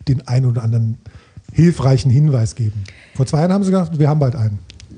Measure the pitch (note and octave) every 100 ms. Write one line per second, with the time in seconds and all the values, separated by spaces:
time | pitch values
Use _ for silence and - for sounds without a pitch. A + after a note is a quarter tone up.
0 | - B2+ - B2 B2+ A#2 A2+ A#2 A2+ A2+
1 | - - - - - - E3+ - C3 C3+
2 | C3 B2+ D3+ B2+ A2 - G#2+ G#2 G2 -
3 | - - C3 D3 F3 G3 F#3+ F#3+ E3 D#3
4 | C#3+ D#3 C3 B2 A2 G2+ - - -